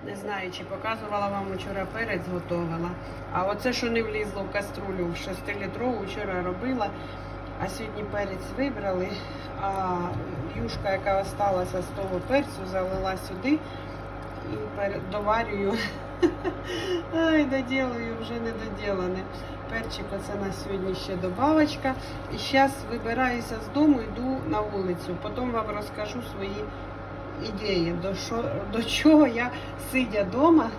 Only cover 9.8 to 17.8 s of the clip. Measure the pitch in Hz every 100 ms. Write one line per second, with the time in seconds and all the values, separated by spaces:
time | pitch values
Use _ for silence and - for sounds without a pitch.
9.8 | 190 180 175 175 - - 165 - 226 -
10.8 | 202 190 196 190 196 - 202 185 180 185
11.8 | 180 - 196 185 - 269 285 - 190 190
12.8 | 185 190 190 190 - 180 254 302 - -
13.8 | - - - - - - - 214 214 202
14.8 | 202 202 185 202 208 226 226 202 196 226
15.8 | 220 - - - 320 - 370 - - 349
16.8 | 359 349 339 330 330 311 277 269 247 269